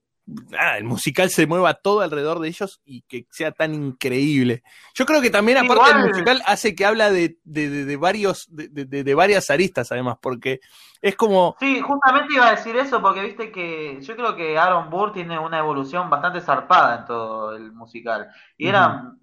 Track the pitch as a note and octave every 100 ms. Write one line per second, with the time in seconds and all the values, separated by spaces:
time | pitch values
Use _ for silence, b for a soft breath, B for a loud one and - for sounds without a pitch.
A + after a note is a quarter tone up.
0 | _ _ - D#2 B2+ - E3+ A2 A2 A2+
1 | - C3+ F#3 - D3+ F3 F3 - G3 G#3
2 | F3 D3+ D3 F3 D#3+ E3+ G3 - _ B2
3 | _ B2 A#2+ - D#3 - D#3+ D3+ C#3+ B2+
4 | C3 B2+ C#3+ C#3+ B2+ A#2 b b b -
5 | B3+ D#4 B3 G3+ G#3+ C4 B3 A#3+ C4+ D4+
6 | G3 F#3 E3+ C4 F#3+ G3+ A3+ F3 G3 A3
7 | G#3 F#3+ E3 - D#3+ D3+ D3 C#3+ C#3 C#3+
8 | E3+ G#3+ G3 E3+ - D#3 D3+ D3 C3+ C#3
9 | C3+ C#3+ G3 G3 - D3 F#3+ - A#2+ B2
10 | B2+ A#2+ C3 B2 C3 C3 b b b b
11 | G3 F#3+ A3+ F#3+ F3 - C4+ B3+ - C#4
12 | C4+ C#4 D4 C#4 A#3+ G#3 A3+ A#3 C#4 A#3
13 | F#3+ F#3 G#3 A3+ A3 F#3+ E3+ D#3+ D3+ C3+
14 | C#3 A3+ A#3 E3+ D#3+ D#3 F3+ F3+ D#3 F3
15 | G#3 F#3 E3+ E3 D#3+ E3 D#3 C#3 C3+ F3
16 | F3 D3+ E3+ F3 E3+ C3 - F3+ C3+ A#2
17 | - A#2 A2+ A2 G#2+ A2 A2 A2+ A2+ A#2
18 | A#2 A2 G2+ b b _ E3 G3 E3+ C3+
19 | - -